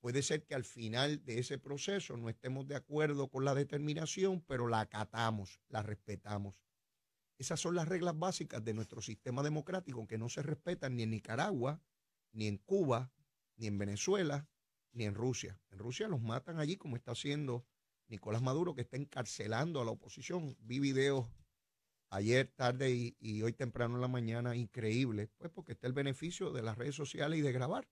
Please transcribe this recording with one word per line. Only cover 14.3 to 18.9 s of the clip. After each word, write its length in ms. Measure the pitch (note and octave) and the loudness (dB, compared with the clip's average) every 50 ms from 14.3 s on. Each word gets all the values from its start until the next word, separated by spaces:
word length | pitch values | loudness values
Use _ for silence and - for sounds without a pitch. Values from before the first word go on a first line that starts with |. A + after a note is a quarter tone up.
| C#3 C#3+ D3 - _ _ _ _ _ _ _ _ | 0 -2 -4 -8 _ _ _ _ _ _ _ _
ni 140 | _ A#2+ A2+ | _ -2 -2
en 100 | G#2 G2+ | 0 0
Rusia. 440 | G2 A2+ C3 B2 - - F#2+ G2 - _ _ | 2 0 0 0 0 -4 -8 -10 -12 _ _
En 80 | - F#2+ | -14 -10
Rusia 280 | G#2 A#2+ C3 - G#3 A3 | -8 -6 -4 -4 -2 0
los 140 | F#3 C3 | 0 0
matan 380 | A2+ A2+ A2+ C3 - - E3 E3 | 0 0 0 -2 -2 -4 -2 -2
allí 180 | D3+ D3 F3 G3+ | 0 0 0 -4
como 200 | - D3+ A#2+ A#2 | -4 -6 -6 -6
está 160 | - - A#2+ | -4 -6 -6
haciendo 520 | - - C#3+ C#3+ D3 D3+ C3+ A#2+ A#2+ B2 _ _ _ _ _ _ _ _ _ | -4 -2 -2 0 0 0 0 -2 -2 -4 _ _ _ _ _ _ _ _ _
Nicolás 340 | A2 G2 - G#2+ G#2+ A#2 | -12 -10 -4 0 0 2
Maduro, 340 | B2+ B2+ C3 D3+ F3 F3 D3+ | 2 4 4 4 2 0 0
que 60 | B2 | -4
está 160 | A#2+ - | -6 -4